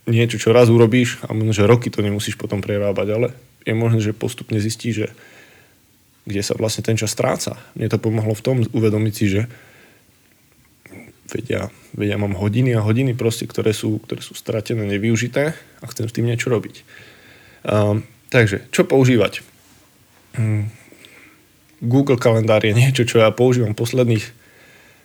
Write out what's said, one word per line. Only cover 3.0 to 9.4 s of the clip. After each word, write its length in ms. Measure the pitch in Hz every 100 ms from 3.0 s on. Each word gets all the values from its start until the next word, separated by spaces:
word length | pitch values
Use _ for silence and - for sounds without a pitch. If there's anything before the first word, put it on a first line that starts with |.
| 98
ale 160 | 110 120 - - _ -
je 80 | 113
možné, 240 | 117 113
že 160 | 107 107
postupne 400 | 113 - - 110
zistíš, 480 | 107 - 123 104
že 60 | 110 - - - - _ _ _ _ _ _ _ -
kde 160 | 98
sa 160 | 101 -
vlastne 240 | 110 -
ten 160 | 110 113
čas 160 | 107 -
stráca. 400 | 135 - - 117 - -
Mne 120 | 110
to 120 | 110
pomohlo 360 | 113 110 107 107
v 80 |
tom 140 | 131 131
uvedomiť 540 | 113 117 110 107 110 -
si, 100 | 104
že 100 | 98